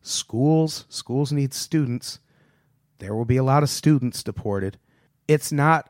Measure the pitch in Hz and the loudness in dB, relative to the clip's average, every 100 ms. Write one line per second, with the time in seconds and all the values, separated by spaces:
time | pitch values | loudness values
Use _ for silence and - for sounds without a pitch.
0 | - - - 113 147 160 160 - - - | -10 -8 -6 0 2 4 2 -4 -12 -14
1 | - 131 139 143 135 - - 160 127 120 | -6 -4 -2 -2 -2 -4 -4 -2 -2 -4
2 | - - _ _ _ _ _ _ _ _ | -8 -16 _ _ _ _ _ _ _ _
3 | 95 110 117 127 131 143 143 - 151 143 | -8 -4 0 2 4 2 2 2 4 4
4 | 120 - - - 107 98 95 - _ _ | 2 -6 -10 -8 -4 -2 -4 -8 _ _
5 | _ _ - 151 - 143 151 160 - | _ _ 0 0 0 0 2 2 0